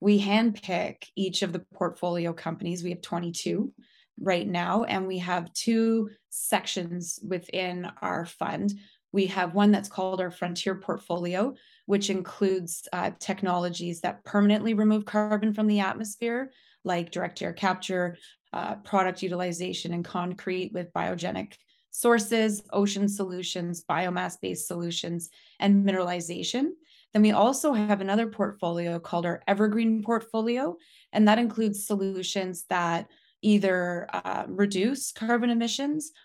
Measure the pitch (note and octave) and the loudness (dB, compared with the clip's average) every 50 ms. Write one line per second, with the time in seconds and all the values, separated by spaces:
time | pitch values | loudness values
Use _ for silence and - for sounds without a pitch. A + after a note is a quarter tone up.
0 | F#3 G#3 G#3 G3+ G3+ G3 G3+ A3 A#3 A3+ G#3 - - F#3+ F3+ F3 - - F#3+ _ | 4 6 6 6 6 4 4 4 4 2 0 -2 -6 -4 -2 -2 -2 -4 -6 _
1 | - - - G3+ G3 F#3 F3 - G3+ F3 E3 F3 - _ - - F3+ D#3+ - - | -18 -12 -4 -4 -4 -2 -2 -2 -2 -2 -4 -8 -10 _ -6 -4 -4 -4 -2 -4
2 | F3+ F3 F3 E3+ E3+ E3+ E3 - - E3 E3 - - E3+ F3+ F3 E3+ F3+ F3 F3 | -4 -2 -2 -2 -2 -4 -4 -6 -6 -8 -6 -4 -4 -6 -4 -4 -4 -6 -8 -8
3 | - - F3+ E3+ F3 E3+ E3+ - - E3+ E3+ G3 - - - - - _ _ _ | -8 -6 -4 -4 -4 -4 -6 -4 -4 -2 -2 -2 -2 -4 -6 -12 -20 _ _ _
4 | _ _ _ - - F#3+ F3+ E3+ E3+ G3+ F3 F3 F3 F3 F#3 A3+ - - - F#3+ | _ _ _ -4 0 0 0 0 0 -2 -2 -2 0 2 0 0 2 0 -2 -2
5 | F#3+ F#3+ F#3 F3+ F3 F3+ F3+ F3 E3+ - - - - A#3 A3+ A3+ A3+ A3+ A3+ A3+ | -2 -2 -4 -4 -2 -2 -2 -2 -4 -6 -8 -4 0 2 2 4 4 4 2 2
6 | G#3+ A3 - _ _ - - - - - G#3+ F#3 - - - F#3 E3+ E3+ F3 F3 | 0 -2 -8 _ _ -12 -10 -8 -2 0 0 0 0 -2 -6 -4 -4 -4 -6 -8
7 | E3+ - - - G#3+ F3+ F#3 F3 F3 - - F#3 F#3 F3+ F3+ F3+ F3 - - - | -6 -8 -10 -10 -6 -6 -6 -6 -6 -6 -4 -4 -4 -4 -4 -6 -8 -10 -10 -6
8 | - F#3 F3+ - E3+ - - - - - F3 - G3 G3+ G3+ - - - _ _ | -4 -4 -2 -4 -4 -6 -6 -6 -4 -4 -4 -2 -2 -2 -2 -4 -12 -20 _ _
9 | _ - - G3 F#3+ F#3 - F#3+ F3+ E3+ E3 G3+ G3+ G#3 G3+ G3+ G3+ - - F#3+ | _ -2 0 0 0 2 0 -2 -2 0 2 4 6 6 6 4 2 -4 -4 -4
10 | F#3 F#3 F#3+ F3+ F3+ E3+ F3 - F3+ F3 F3 - - G3 F#3+ G3 - - - - | -2 -2 0 -2 -4 -4 -4 -6 -6 -4 -4 -4 -2 -2 -4 -4 -4 -6 -6 -6
11 | - - E3+ F3+ F3 F3 F3+ F#3+ A3 C#4 C4+ - _ _ _ _ - - G3+ G3+ | -4 -4 -4 -2 -2 -2 0 0 0 0 -2 -8 _ _ _ _ -2 0 0 2
12 | G3+ G3+ F#3+ F#3 F#3 - - - G3+ F#3+ F#3+ F#3 F3 E3+ - - - - - F3+ | 2 0 -2 -2 -2 -6 -2 0 0 2 2 0 -2 -6 -10 -10 -10 -8 -4 -2
13 | F#3 G3 F3 - - - G3 G3+ G3+ F3+ F3 F3 F3 F3+ F3 F3 F3 F3 E3+ - | -2 -4 -4 -6 -6 -6 -4 -2 0 0 0 0 0 -2 -4 -4 -6 -6 -6 -4
14 | - F3 - - - - - G3+ G#3 G3+ G#3+ G#3+ G#3 A3+ A3 G#3 G#3+ G#3+ G#3+ G#3+ | -4 -6 -6 -6 -10 0 4 6 6 6 6 4 2 0 2 4 6 6 4 4
15 | G#3 - G#3+ G#3+ G#3+ G#3+ G#3+ G#3 G#3+ A3 G#3 G#3+ G#3+ G#3 G#3 G3+ F#3+ F#3+ - - | 2 0 0 0 2 2 2 2 2 0 0 2 2 4 4 4 2 0 -2 -4
16 | A3 G#3 - - A#3+ A#3 A#3 B3 C4+ C4 _ _ _ _ _ _ - F#3 F3+ F3 | -8 -10 -6 -4 -4 -4 -2 -4 -6 -8 _ _ _ _ _ _ -2 -2 0 0
17 | E3+ E3+ - F3+ F3+ F3 - - F3+ F3 E3+ - G3+ F#3 F#3+ F#3+ - - F#3 F3+ | -2 -4 -4 -6 -6 -6 -6 -6 -6 -6 -4 0 0 0 0 0 -4 -4 -2 -2
18 | F3+ F3 E3+ - - - - _ _ - - - - - G#3 G#3 - - G#3 F#3+ | -2 -2 -4 -10 -20 -20 -20 _ _ -8 -6 -6 -4 -4 -6 -8 -6 0 2 2
19 | F#3 F#3 F3+ - F#3+ F3 F3 F3 F3+ F3+ E3+ E3+ F3+ F#3 F3+ - - E3+ E3+ F3 | 2 2 -2 -4 -6 -4 -2 -2 -2 -4 -4 -4 -6 -6 -6 -6 -6 -6 -4 -4
20 | E3+ - - F3+ F3 F3+ F#3+ - - F#3 F#3 F#3 F#3 - - F3+ E3+ - - E3+ | -6 -4 -4 -4 -4 -4 -6 -8 -6 -4 -4 -4 -4 -4 -6 -8 -8 -6 -4 -4
21 | E3+ F3+ F3+ E3 E3 F#3 G3 - - - - _ _ _ _ _ _ _ - - | -4 -4 -4 -4 -6 -6 -4 -6 -8 -10 -14 _ _ _ _ _ _ _ -10 0
22 | - A#3+ A#3 A3+ A3+ - A#3 A3+ A3 G#3+ G#3 G#3 - - - G3+ G3+ G3+ G3 G3 | 4 4 4 4 4 2 2 2 2 2 0 -2 -8 -2 0 2 2 2 2 2
23 | G3+ G3+ G3+ G3+ F#3+ F3+ F3+ F#3 F3+ - - F#3 F3 F3 F3 E3+ - - D3+ E3 | 0 0 0 -2 -4 -4 -4 -6 -6 -6 -4 -4 -4 -4 -6 -6 -4 -2 0 0
24 | F#3 F3+ F3+ F3+ F#3 F3+ - - F#3+ F#3 F3+ F3 - - F3 E3+ F3 E3+ E3+ - | 0 0 0 -2 -4 -4 -6 -6 -6 -6 -6 -6 -6 -6 -4 -4 -4 -4 -4 -4
25 | - E3+ F3 E3 E3 - _ - _ _ _ - G3 G3 G3+ G3+ G3 G3 F#3 F#3 | -6 -4 -6 -6 -8 -10 _ -20 _ _ _ 0 4 6 6 6 6 4 2 2
26 | F3+ F3 F3+ F3+ E3 D#3+ F3 F3+ E3+ - - B3+ C#4+ F4+ F#4 _ _ _ - - | 0 0 -2 -4 -4 -6 -6 -6 -6 -4 -2 0 -2 -2 -2 _ _ _ -20 -20
27 | _ _ - G#3 G#3+ G#3+ - - G#3 B3+ C#4 C4+ - D4+ B3+ G#3+ G#3 G#3 G3+ G3 | _ _ 4 6 6 6 8 6 6 4 4 2 2 2 2 2 2 2 2 0
28 | F#3+ F#3+ G3+ A3+ A#3 A3 - - G3 G3+ - - F3+ E3+ E3+ E3+ E3+ E3+ E3+ E3+ | 2 2 2 2 2 0 -2 -2 -2 -2 -2 -4 -4 -2 -2 -2 -2 -2 -4 -4
29 | - - F3+ E3+ E3+ E3+ - - - - G3+ G3 G#3+ G#3 G#3 A#3 A3+ A3+ A3 A3 | -4 -2 -2 0 0 0 -2 -2 0 0 2 4 4 2 2 2 2 2 2 0
30 | G#3 A3+ A#3 A3 A3+ - - A3+ A3 A#3 A#3+ B3+ C#4 E4+ - - _ - - - | 0 0 -2 -2 -2 -4 -4 -2 0 0 0 0 -2 -4 -4 -8 _ -20 -20 -20
31 | _ _ - G#3+ G#3+ G#3 A3 A#3 A#3+ A3 - A3 A3 G#3 G3+ - - - G#3 G3 | _ _ 4 6 8 8 8 6 4 0 0 0 0 0 0 -4 -4 -2 -2 0
32 | G3 G3 F#3+ F#3 F#3 - - G3 F#3 F#3 F3+ - - - F#3 F3 F3 E3+ E3 E3+ | 0 -2 -2 -4 -6 -4 -4 -4 -4 -4 -6 -8 -4 -2 0 0 2 2 0 -2
33 | - - _ _ _ _ _ - - G#3+ G#3 G3+ G3+ F#3+ F3+ F3+ F3 F3 F3 F3 | -4 -8 _ _ _ _ _ -2 4 4 6 6 6 4 2 2 0 -2 -4 -6
34 | - - F#3 F3+ - F#3 - - - - F#3 F#3+ G3+ G3+ G3 F#3 G3+ B3+ C#4 C#4 | -6 -6 -8 -6 -4 -4 -4 -4 -4 -4 0 0 0 2 2 0 0 0 0 -2
35 | - - - - A3 A3+ A#3+ A#3 B3 A#3+ A#3 A#3 A#3 A3+ - C4+ C#4 D4 D4+ D#4 | -6 -10 -8 -6 -2 0 0 2 2 2 2 2 0 0 -2 -2 -2 -2 -4 -4
36 | D4 - _ - | -6 -10 _ -20